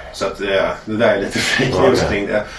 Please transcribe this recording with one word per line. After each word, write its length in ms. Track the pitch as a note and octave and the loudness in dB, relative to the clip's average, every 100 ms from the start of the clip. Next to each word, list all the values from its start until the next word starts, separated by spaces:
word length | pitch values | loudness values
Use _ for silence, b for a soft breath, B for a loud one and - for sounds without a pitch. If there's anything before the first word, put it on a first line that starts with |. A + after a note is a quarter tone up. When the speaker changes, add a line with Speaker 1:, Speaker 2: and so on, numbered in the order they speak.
| - | -12
Speaker 1:
så 140 | - G2 | -6 -6
att, 140 | - | -4
eh, 60 | G2 F#2+ F2+ - | 0 0 0 -4
det 120 | G#2+ G#2+ | -4 0
där 200 | A2 G2 | 2 2
är 40 | |
lite 180 | G2 - | 0 -2
<laughs> 0 | |
fake 320 | - - C3+ | 0 0 2
Speaker 2:
Ja, 80 | F#2+ | 4
Speaker 1:
news 200 | C3 A#2 | 4 4
Speaker 2:
okej. 60 | - G2+ | 2 -2
Speaker 1:
kring 80 | G2+ | -2
det. 160 | G#2 B | -2 B